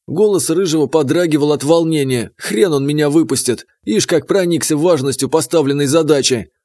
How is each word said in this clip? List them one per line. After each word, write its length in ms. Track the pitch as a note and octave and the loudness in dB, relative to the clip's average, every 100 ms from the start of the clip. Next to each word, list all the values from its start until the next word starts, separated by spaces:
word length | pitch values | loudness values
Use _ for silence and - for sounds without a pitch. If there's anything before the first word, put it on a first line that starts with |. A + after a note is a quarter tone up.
| - | -8
Голос 440 | D#3 G#3+ F#3 - | 0 2 2 0
Рыжего 360 | E3 F#3 D#3+ C#3 | 0 0 0 0
подрагивал 640 | D#3+ C3+ E3+ F3 D3+ D3 | 0 0 0 0 0 0
от 120 | C#3+ | 0
волнения. 640 | C#3 E3+ E3 D#3 C3+ B2 - - | 2 2 2 0 -2 -2 -6 -10
Хрен 380 | - G#3 G3 | -6 0 0
он 120 | C#3+ C#3 | 0 -2
меня 220 | D3+ D3 | 0 0
выпустит. 560 | D#3 D#3 C3 - A2 - _ | 0 0 -2 -2 -4 -8 _
Ишь, 240 | - G#3+ - | -4 -2 0
как 200 | D#3+ - | -2 0
проникся 500 | F#3+ F3 E3 - D3+ | 0 0 -2 -2 0
важностью 540 | F3 C#3+ C#3 B2+ C3 | 2 0 0 -4 -2
поставленной 560 | D#3+ D#3 E3 C#3 C#3+ C#3 | -2 0 0 0 0 0
задачи. 640 | E3 D#3 C#3+ B2+ A#2+ F#2 _ | 2 2 2 2 -2 -4 _